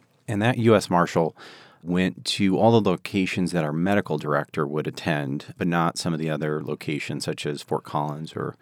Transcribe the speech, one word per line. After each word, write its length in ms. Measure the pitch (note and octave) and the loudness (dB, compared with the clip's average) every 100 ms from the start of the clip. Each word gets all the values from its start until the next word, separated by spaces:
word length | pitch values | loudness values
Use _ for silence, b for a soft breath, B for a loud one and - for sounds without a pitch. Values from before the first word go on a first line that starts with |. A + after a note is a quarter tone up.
| _ _ - | _ _ -6
and 160 | G#2 | 0
that 160 | A2+ B2 | 0 2
U 160 | A2+ | 4
S 160 | G#2 - | 4 4
Marshal 460 | F2+ E2+ - D#2+ B B B B B | 2 4 2 0 B B B B B
went 420 | D#2+ F2+ F#2 - | -2 0 0 -2
to 340 | - - G2 E2 | -6 0 2 4
all 140 | A2 | 6
the 180 | A2+ G2 | 6 4
locations 640 | F2 - G2+ F#2 - F2 | 0 -2 -2 0 0 0
that 100 | F2 | 0
our 100 | D2+ | -2
medical 460 | D#2 F#2 G2+ - D#2 | 0 2 2 0 -4
director 480 | D2 D2 C#2+ - C#2+ | 0 -2 -2 -4 -2
would 220 | D2+ D2+ | -2 -4
attend, 640 | - F#2 D2+ C2+ C#2+ - - | -4 -2 -2 -2 -6 -8 -4
but 120 | F2+ | 0
not 280 | E2+ E2+ - | 2 2 0
some 160 | F2+ | -4
of 60 | D#2+ | -2
the 100 | D#2+ | -2
other 320 | D2+ D#2 D2+ | -2 -2 -4
locations, 600 | D2 D2+ - D2 - D2 | -4 -6 -4 -6 -6 -6
such 220 | - D2+ D#2 | -6 -6 -6
as 160 | C#2+ | -8
Fort 220 | - D#2+ | -4 -6
Collins 480 | - D2+ D2 D2+ D#2 | -4 -4 -4 -6 -8
or 220 | - - - | -8 -8 -10